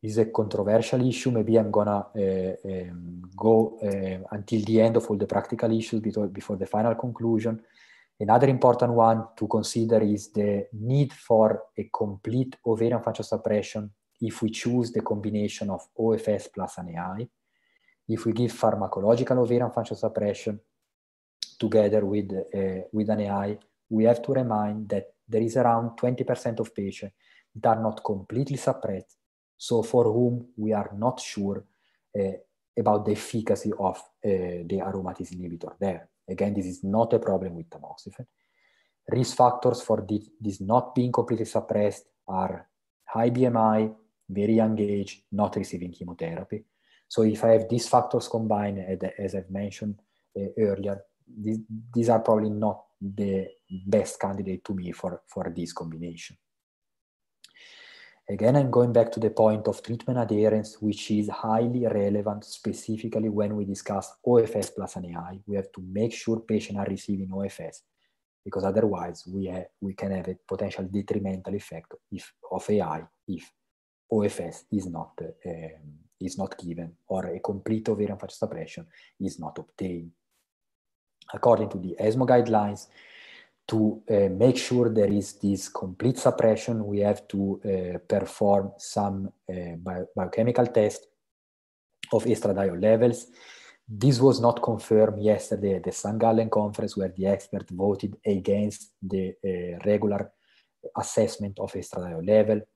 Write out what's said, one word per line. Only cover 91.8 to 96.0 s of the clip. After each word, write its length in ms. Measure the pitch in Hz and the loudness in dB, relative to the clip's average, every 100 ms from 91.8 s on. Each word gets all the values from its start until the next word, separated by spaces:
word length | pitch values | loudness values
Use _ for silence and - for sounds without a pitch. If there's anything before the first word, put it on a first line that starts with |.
| _ _ - | _ _ -2
of 120 | 113 | 0
estradiol 580 | 113 110 104 98 98 87 | 2 0 0 0 0 2
levels. 460 | 104 110 120 113 - - - - - _ - | 4 6 6 2 -8 -20 -20 -20 -20 _ -16
This 320 | 107 127 123 | 2 4 8
was 200 | 135 117 | 6 6
not 200 | 117 117 | 4 2
confirmed 640 | - 110 - 110 107 101 | 0 -2 2 6 6 4
yesterday 520 | 104 101 - 104 101 92 | 2 2 0 -2 0 0
at 80 | |
the 80 | 92 | -2
St. 260 | - | -6